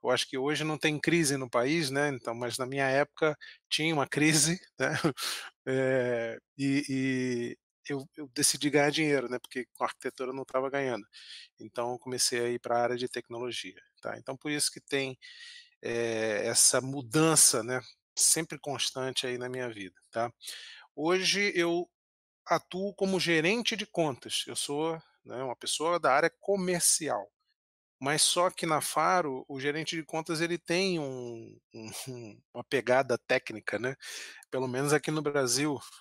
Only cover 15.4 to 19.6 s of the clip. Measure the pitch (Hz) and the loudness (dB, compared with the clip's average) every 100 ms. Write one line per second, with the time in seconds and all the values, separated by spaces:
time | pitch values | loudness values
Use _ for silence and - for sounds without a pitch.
15.4 | - - - _ 117 117 117 113 110 104 | -18 -18 -20 _ -4 -2 -2 0 0 0
16.4 | 107 113 - 131 131 139 120 156 160 151 | 2 4 4 4 0 -6 0 4 6 6
17.4 | - 131 110 127 - - _ - - 160 | 6 4 -2 -4 -6 -20 _ 0 2 2
18.4 | 165 151 147 131 - 135 131 127 131 123 | -2 -8 -6 -4 -4 -4 -4 -4 -4 -4
19.4 | 127 127 | -6 -6